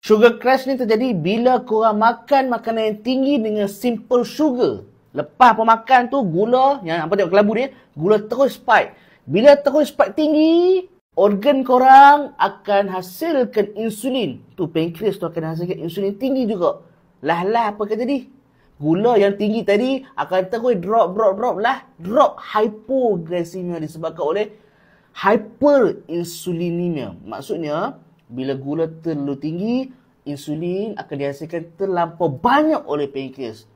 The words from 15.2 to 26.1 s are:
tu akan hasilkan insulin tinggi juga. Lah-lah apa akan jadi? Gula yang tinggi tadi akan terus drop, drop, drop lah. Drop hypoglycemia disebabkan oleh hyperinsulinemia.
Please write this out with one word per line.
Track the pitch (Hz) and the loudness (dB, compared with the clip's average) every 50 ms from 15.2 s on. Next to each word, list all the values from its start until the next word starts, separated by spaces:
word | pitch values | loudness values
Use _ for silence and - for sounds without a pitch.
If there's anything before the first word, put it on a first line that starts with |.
tu | - 165 | -8 -8
akan | 160 170 160 160 | -8 -6 -8 -6
hasilkan | 160 160 175 175 180 | -6 -6 -6 -6 -8
insulin | - 147 170 165 202 202 196 202 | -8 -8 -10 -6 -4 -6 -6 -6
tinggi | 202 254 269 277 262 254 208 | -4 -4 -4 -2 -2 -2 -2
juga. | 226 190 175 160 - - - _ _ _ _ _ _ _ | -2 0 0 -2 -2 -2 -12 _ _ _ _ _ _ _
Lah-lah | - 143 165 175 180 190 220 233 233 214 208 | -4 -4 -2 -2 -2 -2 -2 -2 -2 -2 -4
apa | 208 214 | -6 -6
akan | 202 214 214 | -6 -4 -6
jadi? | 247 240 285 269 247 - _ _ _ _ _ _ _ _ _ _ | -4 -4 -4 -6 -6 -10 _ _ _ _ _ _ _ _ _ _
Gula | 143 151 160 180 208 240 247 214 | -2 0 0 2 2 2 4 4
yang | 196 202 196 | 2 2 0
tinggi | 202 208 208 214 226 180 - | 0 -2 -2 -2 -2 0 2
tadi | 202 208 247 254 269 262 262 - - | 2 2 2 0 -2 -4 -6 -12 -8
akan | - - - 180 190 - 277 | -8 -6 -2 0 -2 -2 -2
terus | 262 226 226 254 240 190 | -4 -4 0 0 0 0
drop, | 170 185 220 233 208 170 185 208 | -2 0 2 2 2 2 0 0
drop, | 220 208 190 | 0 0 0
drop | 202 226 254 196 180 | 0 -2 -4 -2 -2
lah. | 208 240 262 240 - _ _ _ | -2 -2 -2 -4 -8 _ _ _
Drop | 165 180 214 277 277 202 - - - - - | -12 -2 2 2 2 2 2 -4 -16 -6 -2
hypoglycemia | 214 214 220 208 214 - - 262 269 254 233 208 175 165 160 175 180 170 170 165 185 180 175 175 165 156 | 0 0 0 -2 -8 -8 -4 -2 0 0 0 0 -2 -4 -6 -6 -6 -6 -6 -8 -10 -8 -8 -6 -6 -8
disebabkan | 151 160 160 160 160 160 165 170 | -10 -10 -8 -10 -10 -8 -4 -4
oleh | 143 165 196 214 214 - _ _ _ _ _ _ _ _ _ _ _ _ - | -4 -2 -2 -4 -6 -8 _ _ _ _ _ _ _ _ _ _ _ _ -2
hyperinsulinemia. | - 190 214 226 214 - - - - 294 285 277 240 175 - - - - | 0 2 2 2 0 -4 -10 0 2 4 4 6 4 2 0 -4 -10 -8